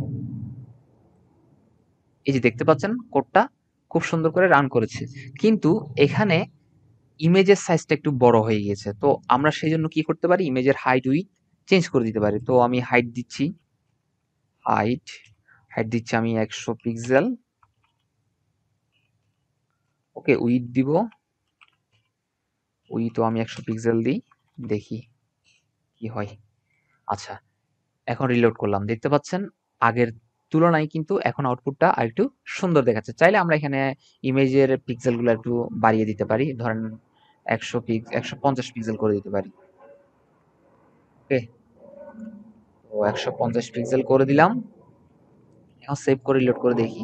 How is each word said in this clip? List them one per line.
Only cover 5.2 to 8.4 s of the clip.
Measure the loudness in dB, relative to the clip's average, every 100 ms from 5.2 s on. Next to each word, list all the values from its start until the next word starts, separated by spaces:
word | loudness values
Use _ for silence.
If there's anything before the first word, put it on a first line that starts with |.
| -18 -2
কিন্তু | 0 2 2 0 -2 2
এখানে | 2 2 2 0 -2 _ _ _ _ _ _ -2
ইমেজের | 2 4 6 4
সাইজটা | 2 -2 0 -2
একটু | -2 4
বড় | 6 6